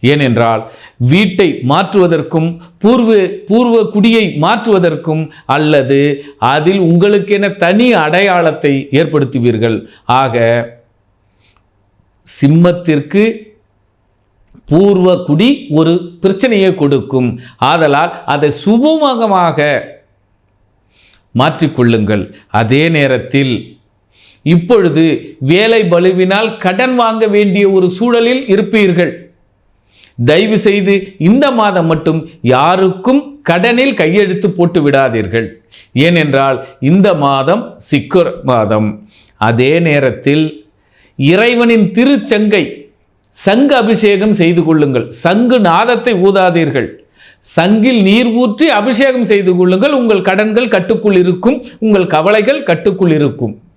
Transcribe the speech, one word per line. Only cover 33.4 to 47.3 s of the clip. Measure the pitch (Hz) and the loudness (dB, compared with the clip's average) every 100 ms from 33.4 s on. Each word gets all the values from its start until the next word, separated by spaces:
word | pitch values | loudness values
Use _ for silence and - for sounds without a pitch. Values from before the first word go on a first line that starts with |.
| - | -4
கடனில் | 170 220 240 269 240 | 0 0 2 0 0
கையெழுத்து | 160 185 196 185 202 - | 0 0 0 0 -4 0
போட்டு | 170 170 143 | 0 2 0
விடாதீர்கள். | 135 135 113 101 117 78 - _ - - 123 156 | 2 0 -2 -4 -4 -6 -12 _ -20 -8 0 2
ஏனென்றால் | 175 147 135 139 131 - - 131 | 2 0 0 0 -2 -8 -6 0
இந்த | 185 202 170 | 4 2 2
மாதம் | 139 139 135 185 - - - | 0 0 0 -2 -4 -16 -4
சிக்குர் | 143 - 180 160 - 135 | -4 0 0 0 -4 -2
மாதம். | 123 107 107 107 104 - _ _ _ 107 | -2 0 -2 -2 -6 -16 _ _ _ -2
அதே | 117 127 160 170 | 0 2 2 0
நேரத்தில் | 147 131 120 - 147 156 151 _ _ _ _ _ _ | 0 -2 -2 -2 0 -2 -6 _ _ _ _ _ _
இறைவனின் | 135 185 233 240 233 226 196 180 | 0 2 2 2 2 2 2 0
திருச்சங்கை | 262 277 208 220 214 202 151 - - _ _ _ _ - - | 2 0 0 -2 0 0 -2 -8 -20 _ _ _ _ -6 0
சங்கு | 220 277 269 | 2 2 2
அபிஷேகம் | 220 220 214 202 214 208 | 2 2 2 2 0 0
செய்து | 165 175 156 | 2 2 2
கொள்ளுங்கள். | 160 139 127 113 - | 2 2 -2 -6 -6
சங்கு | 165 196 240 254 190 | -2 0 2 2 2
நாதத்தை | 170 233 240 240 208 190 | 2 0 0 0 0 2
ஊதாதீர்கள். | 196 185 170 160 131 92 - _ _ - | 2 2 0 -2 -2 -6 -10 _ _ -20